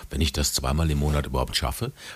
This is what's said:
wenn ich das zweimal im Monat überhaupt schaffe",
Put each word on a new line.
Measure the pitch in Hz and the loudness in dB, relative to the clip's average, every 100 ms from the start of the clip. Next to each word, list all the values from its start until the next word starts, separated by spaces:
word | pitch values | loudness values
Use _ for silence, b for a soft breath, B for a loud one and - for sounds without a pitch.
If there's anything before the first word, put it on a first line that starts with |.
| - | -8
wenn | - | 0
ich | 76 | 0
das | - 73 | 2 0
zweimal | - 65 76 80 | 0 0 2 2
im | 71 | 2
Monat | 73 73 69 | 2 2 0
überhaupt | - - - | -2 0 -2
schaffe", | - - 120 B B | -2 -2 -6 B B